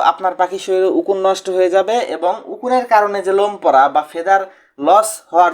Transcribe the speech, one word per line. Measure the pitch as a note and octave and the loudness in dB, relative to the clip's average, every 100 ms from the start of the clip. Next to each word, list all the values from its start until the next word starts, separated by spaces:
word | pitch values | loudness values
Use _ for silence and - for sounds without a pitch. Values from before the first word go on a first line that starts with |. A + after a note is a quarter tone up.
| - | 0
আপনার | - F#3+ F3+ | 0 -4 -2
পাখির | F#3 F#3+ G3 | -4 -4 -4
শরীরে | F#3 F#3+ D#3+ | 0 0 0
উকুন | E3+ G3 F#3+ | -2 -2 -2
নষ্ট | F#3+ - F#3 | -2 -4 -2
হয়ে | F#3 F#3+ | 0 0
যাবে | F#3+ A#3 - D#3+ | 0 -2 -4 -4
এবং | F3 A3 - | -4 -4 -8
উকুনের | G#3+ B3 B3+ B3 | -10 -2 -2 2
কারণে | G#3+ G#3 G3+ F#3 | 2 2 -2 -2
যে | G3 | 0
লোম | G#3 G3+ | 0 -2
পড়া | E3+ C3+ C#3 D3 | 2 4 4 0
বা | D3 | -4
ফেদার | E3 E3+ G3 F#3+ - _ - | -6 0 0 0 -12 _ -6
লস | C#3+ G3 A3 - - | 2 2 2 -6 -2
হওয়ার | E3 F3 | 2 2